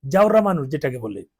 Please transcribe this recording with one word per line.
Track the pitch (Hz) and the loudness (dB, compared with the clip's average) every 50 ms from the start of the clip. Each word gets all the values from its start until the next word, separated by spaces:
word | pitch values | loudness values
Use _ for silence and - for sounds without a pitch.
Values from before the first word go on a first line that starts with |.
| - 135 | -6 0
জাউরা | 160 190 208 214 214 220 | 2 4 4 4 4 4
মানুষ | 208 196 180 156 135 131 | 2 2 0 -2 -4 -4
যেটাকে | 156 143 143 135 127 120 | -4 -4 -4 -4 -6 -6
বলে। | 117 107 101 95 - - _ | -8 -10 -10 -12 -14 -18 _